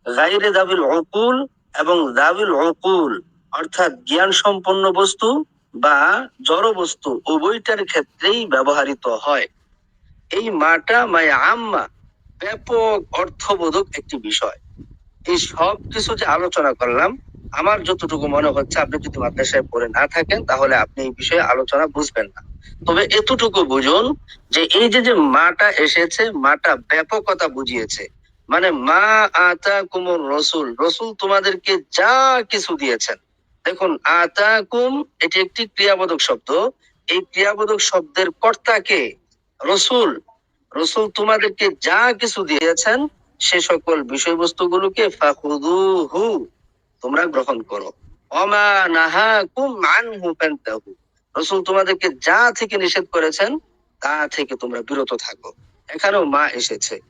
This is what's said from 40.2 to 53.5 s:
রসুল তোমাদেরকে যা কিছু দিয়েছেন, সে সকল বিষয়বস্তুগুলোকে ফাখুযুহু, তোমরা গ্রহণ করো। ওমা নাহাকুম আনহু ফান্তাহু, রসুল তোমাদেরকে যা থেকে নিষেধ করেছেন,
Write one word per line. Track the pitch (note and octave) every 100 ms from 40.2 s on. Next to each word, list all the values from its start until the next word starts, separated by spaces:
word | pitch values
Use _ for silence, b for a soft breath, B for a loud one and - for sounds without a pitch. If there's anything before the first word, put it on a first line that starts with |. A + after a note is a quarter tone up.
| - _ _ _ _ -
রসুল | D#3+ A3 G#3+
তোমাদেরকে | - G#3 A3 G#3 - G3+ D#3+
যা | D#3+ G3 B3
কিছু | G#3 A#3 A3
দিয়েছেন, | E3+ D3+ D#3+ E3 G#3+ B3 D4 - _ -
সে | - F3
সকল | - E3+ - D#3
বিষয়বস্তুগুলোকে | B2 C3+ E3+ E3+ E3+ - F3+ F3+ F#3+ G3 G#3
ফাখুযুহু, | - D3 - D3 C#4+ E3 F#3 - F#3 D3+ F4+ A4+ F#4+ A#2 _ _ _ _ _
তোমরা | B2+ D3 F3
গ্রহণ | D3 - A#2+
করো। | G#2+ G2+ F#2 - - - _
ওমা | D#3+ G3+ G#3 G#3 G3 F#3
নাহাকুম | E3 E3 E3+ A3 A3 F#3+ - C4+ A3
আনহু | D#3 G3 A#3 G#3 F3
ফান্তাহু, | D#3+ D#3+ D3+ - A2 G2+ - _ _ _ C#3
রসুল | E3 G3
তোমাদেরকে | F#3 F#3+ F#3 F#3 F3+
যা | C3 E3 G3 A#3+ A3
থেকে | A3 G3+
নিষেধ | F3+ F#3
করেছেন, | F3 F3 D#3+ D#3 G#3